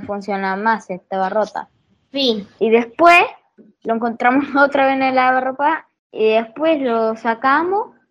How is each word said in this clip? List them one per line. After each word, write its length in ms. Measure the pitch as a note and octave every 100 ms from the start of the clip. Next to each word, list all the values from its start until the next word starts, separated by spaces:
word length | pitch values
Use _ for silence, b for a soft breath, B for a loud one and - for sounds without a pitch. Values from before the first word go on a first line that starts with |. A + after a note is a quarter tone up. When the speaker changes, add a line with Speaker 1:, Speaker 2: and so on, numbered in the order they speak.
| G3+
Speaker 1:
funcionaba 500 | G3+ G3 G3 F#3+ F#3+
más, 340 | A3 A3 -
estaba 400 | F3+ - F#3+ F#3+
rota. 400 | G#3 G#3 - - _ _ _ _
Speaker 2:
Sí. 360 | C#4 C4+ G#3+ G3 -
Speaker 1:
Y 100 | A3
después 540 | A3+ A#3+ - E4+ F4 G4+ - _ _ - _
lo 120 | - A3+
encontramos 500 | A#3 A#3 B3 C4 C#4
<laughs> 100 | C#4
otra 300 | C#4+ C#4 C4+
vez 100 | C4+
en 80 |
el 120 | C4 C4
lavarropa 720 | B3+ B3+ B3+ C4 C#4+ D#4 - _ _
y 220 | - A3
después 460 | A3 A3+ - D#4 D#4+
lo 340 | C4 A3+ A3 A3+
sacamos, 800 | A#3+ A3+ C4 C#4 F4 G4 A#4+ _ _